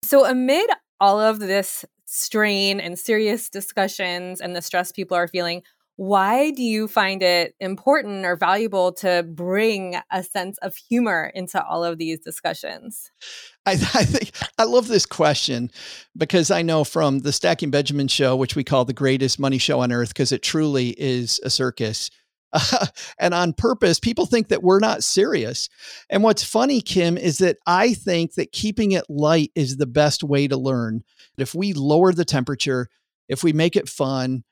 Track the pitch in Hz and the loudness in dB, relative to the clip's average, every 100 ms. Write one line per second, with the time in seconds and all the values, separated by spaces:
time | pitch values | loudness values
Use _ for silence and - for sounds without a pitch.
0 | - 277 233 254 254 294 466 - _ _ | 4 4 6 4 2 2 2 -2 _ _
1 | 202 202 214 214 202 196 190 - - _ | 4 4 2 0 0 0 0 -8 -12 _
2 | - - - 220 214 196 196 196 170 175 | -12 -8 -4 0 2 2 0 0 -4 -10
3 | - 214 214 226 - 202 196 - 190 - | 0 2 2 -2 -4 -10 -8 -2 -2 -2
4 | 185 180 180 185 185 180 170 180 180 - | -4 -4 -8 -10 -8 -8 -4 -4 -4 -6
5 | 185 180 175 180 175 170 _ _ _ - | -2 0 0 -2 -4 -6 _ _ _ -10
6 | 190 202 190 240 294 269 240 214 214 220 | 0 2 4 2 2 0 -2 -2 0 0
7 | 190 190 185 175 170 _ 190 190 - 285 | 0 2 2 2 0 _ -8 -4 2 2
8 | 208 196 190 175 175 196 226 190 180 180 | 0 -6 -4 0 2 2 0 0 0 0
9 | 190 175 170 160 175 190 220 208 185 175 | 0 0 0 -6 -2 0 0 0 -4 -8
10 | - 190 185 202 185 196 196 - _ 233 | -6 -8 -6 -6 -6 -8 -12 -12 _ 0
11 | 233 175 156 - 180 190 - 165 170 165 | 2 0 -2 -8 -6 -6 -4 -4 -4 -4
12 | 165 160 160 156 - 165 - - - - | -6 -6 -10 -8 -6 -6 -10 -12 -14 -16
13 | - _ - - - _ - 190 - 240 | -18 _ -20 -18 -20 _ -2 0 0 2
14 | 202 285 202 - - - 226 240 233 214 | 2 0 -4 -8 -12 -2 4 4 4 0
15 | - - 156 139 - 123 123 - - - | 0 2 2 2 -2 -4 -6 -10 -20 -20
16 | - - - 185 156 180 165 160 147 - | -20 -6 0 2 2 2 2 0 0 0
17 | 151 135 139 135 175 165 151 143 139 143 | 2 2 0 0 0 0 0 0 0 -2
18 | 139 - 135 131 131 - 131 139 123 120 | -2 2 2 2 0 -2 0 2 2 0
19 | 135 135 131 - 139 131 - 139 123 120 | 2 2 0 0 0 0 0 0 0 0
20 | 120 - 131 127 - 160 156 139 123 - | -2 -2 -2 0 -2 0 0 0 -2 -2
21 | 143 123 120 - 127 - 131 - 110 107 | -4 -2 -2 -4 -2 -2 -2 -2 -4 -4
22 | - _ _ _ _ 151 - 247 202 - | -8 _ _ _ _ -2 0 0 -2 -6
23 | - - 180 175 175 - 226 254 190 165 | -18 -2 0 2 0 0 0 2 2 2
24 | - 233 - 240 220 - 180 190 220 208 | 0 0 2 2 2 0 4 4 4 0
25 | - - 208 214 113 131 - _ - - | 0 2 2 0 -4 -6 -8 _ -20 -20
26 | _ 196 220 214 - 220 262 269 - 190 | _ 2 4 2 0 0 2 0 0 2
27 | 170 175 175 147 185 - - 175 226 214 | 2 2 0 2 2 2 2 4 4 2
28 | - 170 165 - - - 214 208 214 190 | -2 0 0 -4 -6 -4 -4 0 0 0
29 | - 147 151 165 151 - 135 135 139 123 | -2 0 4 4 2 0 -2 -2 -2 2
30 | 147 - 151 143 143 135 131 131 113 110 | 2 2 0 0 2 0 -2 -2 -2 -6
31 | - _ - - 131 165 196 160 139 151 | -8 _ -20 -8 -6 -2 -4 -2 2 4
32 | 185 175 175 139 123 139 - 127 120 _ | 4 4 0 0 -2 -2 -2 -2 -4 _
33 | _ _ _ 135 170 151 170 202 - - | _ _ _ 0 2 4 2 2 -4 -4
34 | 135 135 127 131 - | -2 0 -2 -4 -6